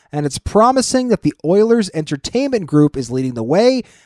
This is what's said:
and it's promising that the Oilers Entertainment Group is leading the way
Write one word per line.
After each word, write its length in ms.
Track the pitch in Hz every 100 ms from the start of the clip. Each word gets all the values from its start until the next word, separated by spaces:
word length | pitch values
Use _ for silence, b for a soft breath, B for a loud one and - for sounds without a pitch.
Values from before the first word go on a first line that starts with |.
| b
and 140 | 147 147
it's 120 | -
promising 720 | - 202 233 262 233 254 254
that 120 | 214
the 120 | 294 - 151
Oilers 440 | 196 220 233 185
Entertainment 720 | 160 156 147 - 240 277 247 151
Group 300 | 147 147 139
is 140 | 117
leading 240 | 131 131 117
the 80 |
way 400 | 113 170 247 262 b b